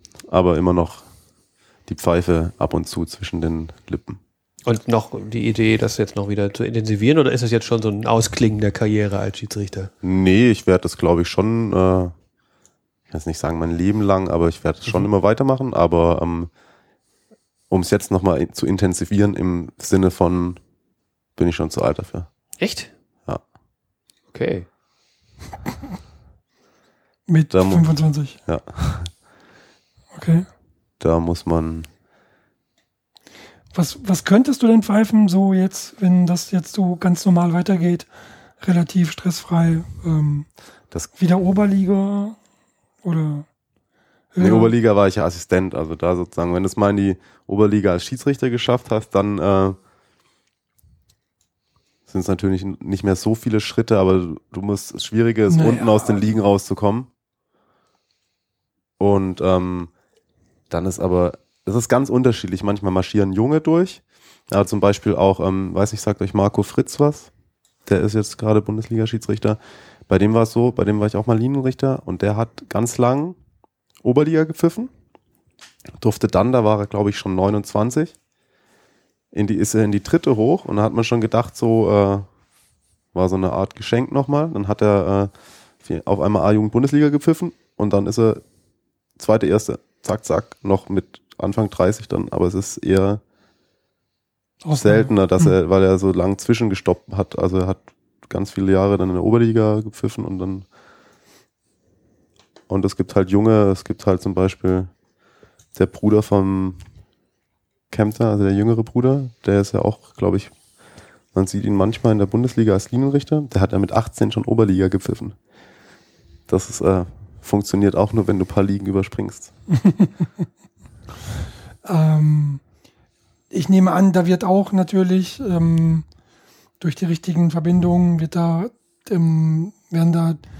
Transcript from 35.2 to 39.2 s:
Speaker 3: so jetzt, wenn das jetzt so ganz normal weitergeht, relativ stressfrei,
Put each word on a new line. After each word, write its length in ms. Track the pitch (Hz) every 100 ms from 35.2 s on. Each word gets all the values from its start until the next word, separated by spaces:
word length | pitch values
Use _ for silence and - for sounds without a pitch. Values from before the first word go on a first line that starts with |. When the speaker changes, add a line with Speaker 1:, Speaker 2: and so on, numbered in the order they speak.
| 202
Speaker 3:
so 240 | 185 196
jetzt, 420 | 285 285 - - -
wenn 260 | 185 180 170
das 240 | 175 -
jetzt 220 | 180 -
so 240 | 208 180 175
ganz 280 | 180 175 196
normal 280 | 170 175
weitergeht, 520 | 170 175 185 175 170 - - - - _ _
relativ 480 | - 175 170 185 160
stressfrei, 720 | -